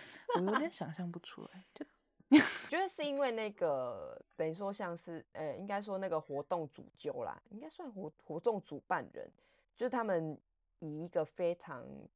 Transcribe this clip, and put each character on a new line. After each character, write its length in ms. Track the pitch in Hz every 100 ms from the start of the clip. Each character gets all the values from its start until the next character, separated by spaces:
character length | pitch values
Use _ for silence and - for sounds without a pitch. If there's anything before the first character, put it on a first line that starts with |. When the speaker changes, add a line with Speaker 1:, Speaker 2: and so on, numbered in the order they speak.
| - - -
Speaker 1:
我 60 | 440
有 140 | 190 233
点 120 | 302
想 220 | - 165
象 180 | 160 175
不 80 | 170
出 220 | - -
来， 200 | - 185 -
就 140 | - - _ _ _ -
<laughs> 380 | 285 - - -
Speaker 2:
觉 80 | 320
得 120 | 381
是 160 | -
因 120 | 294 277
为 120 | 269
那 180 | 226 214
个， 680 | 208 165 135 123 98 71 58 -
等 140 | - 160
于 40 |
说 200 | 170 196
像 240 | 202 185 170
是， 280 | - 160 -
呃， 220 | - 156 117
应 100 | 202
该 140 | 202
说 180 | 208 190
那 100 | 190
个 120 | 156
活 220 | - 139
动 260 | - 175 151
主 160 | - - -
揪 260 | 147 -
啦， 180 | 101 - -
应 100 | 208
该 80 | 311
算 200 | - 302
活-， 180 | 196 156 -
活 160 | - 160
动 200 | 240 208
主 220 | - 143 -
办 200 | 170 117
人， 180 | - 50 - _ _ _ -
就 100 | 240
是 40 |
他 120 | 247
们 340 | 220 175 160 147 _ _ _ -
以 240 | 156 151
一 40 | 175
个 160 | 175
非 300 | 156 - 170
常， 320 | 175 - 127 131 139 -